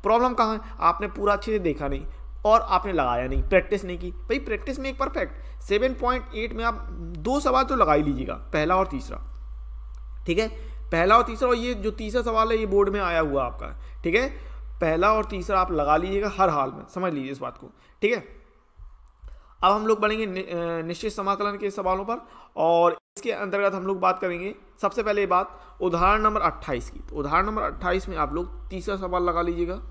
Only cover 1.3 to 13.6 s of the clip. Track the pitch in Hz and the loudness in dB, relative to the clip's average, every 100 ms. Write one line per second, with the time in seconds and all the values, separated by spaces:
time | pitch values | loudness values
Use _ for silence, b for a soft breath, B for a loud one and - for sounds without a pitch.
1.3 | 202 226 214 175 143 139 139 - b b | 2 2 0 0 0 -2 -4 -6 b b
2.3 | - 208 220 - 185 196 170 127 120 127 | -2 6 6 6 0 2 0 2 2 0
3.3 | 135 - 185 180 202 190 175 180 - - | 0 4 4 4 -4 -4 -8 -8 -10 -4
4.3 | 277 - 208 - 262 269 262 269 - 185 | -4 -2 -6 -4 -4 -6 -4 -4 -2 -4
5.3 | - - - - 202 262 254 240 254 - | -6 -14 -14 0 2 2 0 0 0 -4
6.3 | 214 226 220 233 226 - - 170 170 160 | -6 -6 -2 -2 -2 -8 -10 -10 -6 0
7.3 | 277 285 262 262 254 170 151 151 131 131 | 2 4 2 2 2 4 4 2 -2 -4
8.3 | - - 156 156 185 185 131 - - - | -8 -4 -2 2 2 2 -4 -8 -10 -10
9.3 | - - - - - - - - - - | -12 -12 -12 -12 -12 -12 -12 -12 -8 -2
10.3 | 170 220 B B B - 165 180 226 240 | 0 0 B B B -2 2 8 6 6
11.3 | 220 254 240 247 226 208 220 214 240 233 | 0 2 2 0 -2 -4 -4 -2 -2 0
12.3 | 220 220 226 214 196 196 202 180 170 156 | 2 2 2 4 4 4 2 0 2 2
13.3 | 139 123 - | 0 0 -4